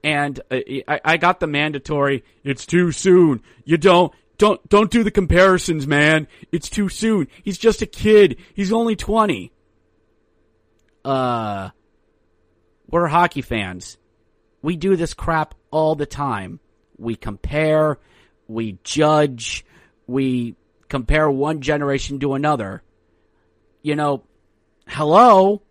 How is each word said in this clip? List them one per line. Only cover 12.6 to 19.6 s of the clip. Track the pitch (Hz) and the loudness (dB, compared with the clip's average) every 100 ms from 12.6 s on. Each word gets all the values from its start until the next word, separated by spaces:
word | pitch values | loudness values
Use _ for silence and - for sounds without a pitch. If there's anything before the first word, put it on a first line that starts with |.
| _ _ _ | _ _ _
we're | 170 170 | -2 0
hockey | 160 175 - | 2 0 -2
fans. | - 117 95 90 - - _ _ _ _ _ _ | -6 -6 -6 -10 -16 -20 _ _ _ _ _ _
We | 151 170 | -8 -4
do | 185 185 | 0 0
this | 165 | -2
crap | - - 160 151 - _ | -6 -4 -2 -4 -10 _
all | 156 156 151 | -2 0 -2
the | 143 | -6
time. | 131 139 107 92 82 _ _ _ _ | -6 -4 -4 -8 -16 _ _ _ _
We | 113 113 | -10 -8
compare, | - 101 - 147 156 156 156 139 _ _ _ _ _ | -10 -10 -6 -2 0 2 0 -4 _ _ _ _ _
we | 110 113 92 | -8 -8 -10
judge, | - 147 151 151 147 120 - - | -8 0 2 4 2 -2 -10 -12